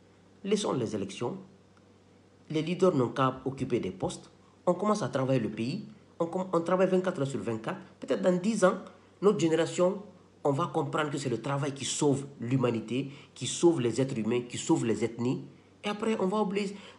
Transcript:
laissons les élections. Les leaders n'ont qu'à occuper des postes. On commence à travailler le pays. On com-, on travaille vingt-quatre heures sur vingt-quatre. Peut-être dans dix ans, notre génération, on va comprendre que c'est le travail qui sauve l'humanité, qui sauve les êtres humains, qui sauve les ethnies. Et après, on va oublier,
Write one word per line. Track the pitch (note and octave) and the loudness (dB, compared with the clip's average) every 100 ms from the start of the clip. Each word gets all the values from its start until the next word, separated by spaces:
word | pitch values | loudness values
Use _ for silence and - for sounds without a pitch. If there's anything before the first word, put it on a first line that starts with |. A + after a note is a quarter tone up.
| _ _ _ - | _ _ _ -12
laissons | G3 G#3 G#3+ | -2 0 0
les | D#3 G#2+ G#2 | -2 -2 -4
élections. | G2 - A#2+ F#3+ - - _ _ - - - - _ - - | -6 -6 -6 -6 -14 -20 _ _ -20 -20 -20 -20 _ -18 -6
Les | D3+ | -4
leaders | D#3+ F3+ F#3 D3 | -2 2 4 4
n'ont | A#2 | 2
qu'à | - C3 C3 C3 | 2 0 0 -6
occuper | - C3 A#2 | -6 -2 -2
des | F#2 | -2
postes. | - E3+ - - - - - - | -4 -6 -6 -16 -20 -20 -4 -2
On | F3 | 0
commence | G#3 G#3 | 0 0
à | B2+ | -2
travailler | C3+ C3 C3+ | -2 2 2
le | G#2+ | 0
pays. | - A#2 F#3+ - - - - | -4 -4 -6 -10 -16 -10 -4
On | E3+ | -2
com-, | F#3 F#3 | -2 0
on | E3+ | 0
travaille | E3 F#3 F#3 | 2 4 4
vingt-quatre | F#3 F#3 D#3+ | 4 2 0
heures | C3+ | -2
sur | A#2 | -2
vingt-quatre. | G2+ A2 - F#3 - - | -4 -4 -6 -8 -12 -10
Peut-être | - A#2 | -4 0
dans | F#3 F3+ | 2 2
dix | G3 A3+ | 2 4
ans, | F#3 - - - - - | 4 4 -6 -20 -20 2
notre | G3 E3 | 4 4
génération, | D#3+ D#3+ D#3+ - F3+ G3+ - - - - | 4 4 2 2 2 0 -8 -20 -20 -4
on | D3 | 0
va | C#3+ F3 | 0 0
comprendre | E3 C#3 D#3 D3+ | -2 0 -2 -2
que | D3 | -2
c'est | C3+ | -4
le | A2+ | -4
travail | C#3 C#3 C#3+ | -2 -2 -4
qui | C3+ | -4
sauve | - - D3 B2+ - - | -6 0 2 2 -2 -8
l'humanité, | A#2 C3 B2 A2+ G#2+ B2 C#3 - - | -2 2 2 0 -2 -4 -4 -10 -20
qui | - B2 | -10 -8
sauve | - F3 D3 | 4 4 4
les | A#2+ A2+ | 2 0
êtres | C3+ A2+ | 0 0
humains, | G#2+ B2 | 0 0
qui | B2 - | -2 -4
sauve | - D#3+ A#2+ | 0 2 2
les | G#2 | 0
ethnies. | A2+ - A#2+ - - - - - | -2 -2 -2 -2 -6 -18 -20 -10
Et | G#3 | -8
après, | G#3 A3 A3 | -4 -2 0
on | F#3+ | 0
va | G#3+ | 0
oublier, | G3 G3+ G3 - - | 0 0 -4 -6 -16